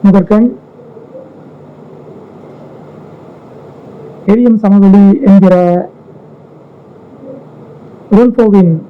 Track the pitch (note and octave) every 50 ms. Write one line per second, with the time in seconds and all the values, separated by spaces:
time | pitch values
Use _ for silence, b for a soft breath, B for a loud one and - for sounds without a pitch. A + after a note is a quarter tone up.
0 | - G3 F#3 G3 F3 - G#3 G#3+ A#3 B3 - - - - - - - - - -
1 | - - - - - - - - - - - - - - - - - - - -
2 | - - - - - - - - - - - - - - - - - - - -
3 | - - - - - - - - - - - - - D3 - - - - - -
4 | - - - - - - G#3 A#3 B3 A#3+ A3+ G#3+ - G3 G3 G3+ G3 G3 F#3+ G3+
5 | G3+ G3 G3+ - C#4 G#3+ G3 G3 F#3 F#3 F3+ F3+ F3+ F3 F3 F3+ - - - -
6 | - - - - - - - - - - - - - - - - - - - -
7 | - - - - - - - - - - - - - - - - - - - -
8 | - - G#3 G3+ A#3+ B3 - - A#3 G#3+ G3+ G3 F#3 E3+ D#3+ D#3+ - -